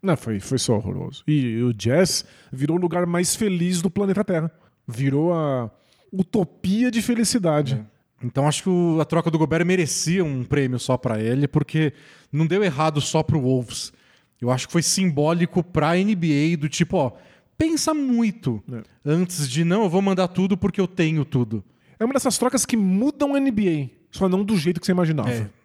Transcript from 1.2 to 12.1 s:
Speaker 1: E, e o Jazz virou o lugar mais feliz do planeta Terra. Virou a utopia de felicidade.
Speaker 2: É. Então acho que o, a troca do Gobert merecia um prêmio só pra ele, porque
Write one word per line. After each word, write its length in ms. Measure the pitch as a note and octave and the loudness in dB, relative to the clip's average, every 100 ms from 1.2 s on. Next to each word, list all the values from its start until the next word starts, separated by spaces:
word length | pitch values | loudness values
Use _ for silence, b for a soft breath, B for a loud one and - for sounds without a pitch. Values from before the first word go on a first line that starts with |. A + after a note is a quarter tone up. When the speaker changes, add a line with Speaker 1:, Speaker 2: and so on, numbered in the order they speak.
| - | -2
Speaker 1:
E, 60 | D3+ B2 A2+ | 0 0 0
e 40 | |
o 100 | B2 | -2
Jazz 520 | A2 A2+ C#3+ F#3 - - B B | 0 0 2 2 0 -8 B B
virou 260 | C3 C#3+ E3+ | -6 -2 0
o 20 | |
lugar 260 | F3+ F3 F3 | 0 0 0
mais 300 | E3+ F3 - | 0 -2 0
feliz 460 | G#3+ F3+ F3 F3+ | 0 0 0 0
do 80 | F3 | -2
planeta 320 | G3+ G3+ F#3+ | -2 0 0
Terra. 260 | G#3 F3 D#3+ _ b b - | 0 0 -2 _ b b -14
Virou 460 | A2+ C3+ C3+ E3 | -2 0 2 0
a 360 | E3+ D3+ C3 A2+ b b b b | 0 0 -2 -4 b b b b
utopia 800 | F#3+ F#3 A3 F3+ - F3+ G3+ B3 | -6 -2 0 -2 -4 -2 0 2
de 120 | A#3 | 0
felicidade. 760 | G#3+ A#3 A3+ A#3+ F3 D3+ D3 C3 | 0 0 0 0 2 2 0 -2
Speaker 2:
É. 500 | G#2 _ _ _ B2 | -6 _ _ _ -6
Então 220 | C#3 D3 | 0 0
acho 160 | C#3+ | 0
que 60 | F#3+ | 0
o, 300 | F3+ E3+ D#3+ | 2 2 2
a 40 | C#3+ | 0
troca 240 | E3 E3 | 0 0
do 80 | D#3+ | 0
Gobert 280 | D3+ D#3+ F3 | 0 0 2
merecia 580 | F#3 D3+ - D#3 F#3 | 0 0 -2 -2 0
um 200 | E3 C3 A#2+ | 0 -2 -2
prêmio 340 | D3 C3+ B2 | 0 0 -2
só 160 | - B2+ | 0 0
pra 220 | B2+ A2 | 0 -2
ele, 260 | A2 B2+ C#3+ | 0 0 2
porque 440 | D3+ D3 D#3 D3+ B B | 0 0 0 -2 B B